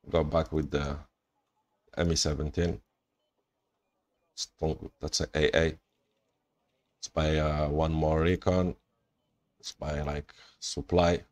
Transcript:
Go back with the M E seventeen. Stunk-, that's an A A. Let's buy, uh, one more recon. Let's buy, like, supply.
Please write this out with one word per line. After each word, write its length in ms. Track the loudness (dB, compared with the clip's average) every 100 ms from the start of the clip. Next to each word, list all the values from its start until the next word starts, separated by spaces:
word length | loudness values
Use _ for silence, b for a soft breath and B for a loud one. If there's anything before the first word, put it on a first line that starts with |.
| 0
Go 140 | 0
back 300 | 2 0 0
with 180 | -2 -2
the 260 | -4 -4 -8 -12 _ _ _ _ _ _ _ _ -2
M 160 | 0
E 20 |
seventeen. 680 | 0 0 -2 -2 0 -2 -2 _ _ _ _ _ _ _ _ _ _ _ _ _ _ _ -12
Stunk-, 560 | -12 _ -4 -4 -10 _
that's 180 | -6 -4
an 80 | -2
A 220 | 2 2 4
A. 80 | 2 -2 _ _ _ _ _ _ _ _ _ _ _ _
Let's 120 | -8
buy, 260 | -2 2 2
uh, 300 | 2 0 0
one 240 | 2 2
more 280 | 2 2 2
recon. 560 | 2 2 2 2 0 -4 _ _ _ _ _ _ _ _
Let's 140 | -18
buy, 300 | -10 -6 -4
like, 300 | -4 -6 -10 B B B
supply. 640 | -8 -8 0 4 4 2 -4